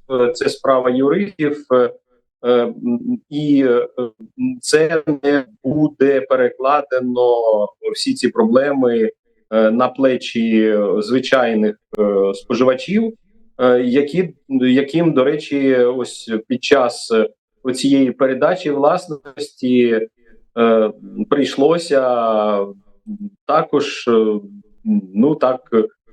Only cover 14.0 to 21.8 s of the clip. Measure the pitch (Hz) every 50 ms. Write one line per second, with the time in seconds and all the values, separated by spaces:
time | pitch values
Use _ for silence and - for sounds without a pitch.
14 | 143 147 147 165 185 165 - _ _ - 135 131 123 127 127 135 139 139 - 165
15 | 170 170 151 131 127 135 156 151 156 - 143 139 139 135 131 123 123 120 127 131
16 | 123 120 - - - - 113 107 - - 127 120 - - - - 127 120 117 -
17 | - - 113 110 107 107 - _ _ _ _ _ - 131 123 127 - 139 139 135
18 | 135 127 117 - 139 131 131 120 143 156 185 185 - 175 143 143 139 147 170 175
19 | 175 - 156 143 - 143 131 - 147 - _ - - 127 127 123 120 120 113 110
20 | 110 - _ _ _ _ _ - _ _ - 117 117 117 113 110 110 107 - -
21 | - 98 98 101 104 - - 143 135 120 - - 135 151 165 170